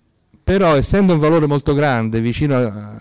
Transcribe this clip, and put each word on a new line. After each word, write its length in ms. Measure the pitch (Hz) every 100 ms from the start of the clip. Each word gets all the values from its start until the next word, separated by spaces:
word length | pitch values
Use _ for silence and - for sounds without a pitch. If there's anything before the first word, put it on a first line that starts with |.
| _ _ _ _
però 320 | - 190 180 143
essendo 380 | 120 196 190
un 60 | 165
valore 260 | 151 165 151
molto 300 | 143 143 143
grande, 440 | 147 120 110 113
vicino 340 | 117 117 147 131
a, 420 | 120 104 104 107